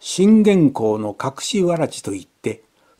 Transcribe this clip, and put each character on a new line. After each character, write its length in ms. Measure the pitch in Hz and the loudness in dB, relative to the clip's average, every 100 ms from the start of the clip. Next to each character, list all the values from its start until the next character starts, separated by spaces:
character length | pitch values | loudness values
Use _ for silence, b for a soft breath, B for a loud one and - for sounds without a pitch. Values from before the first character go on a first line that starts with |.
信 420 | - - 196 220 | -8 0 4 4
玄 280 | 208 190 151 | 4 4 4
公 280 | - 110 107 | 2 -2 -2
の 160 | 107 101 | -6 -8
隠 120 | 131 - | -8 -8
し 220 | - 208 | -6 -2
わ 140 | 175 165 | -2 -2
ら 120 | 139 | -4
じ 140 | - | -6
と 120 | - | -10
い 80 | 98 | -12
っ 40 | 85 | -12
て、 360 | _ 113 107 _ _ _ _ | _ -10 -10 _ _ _ _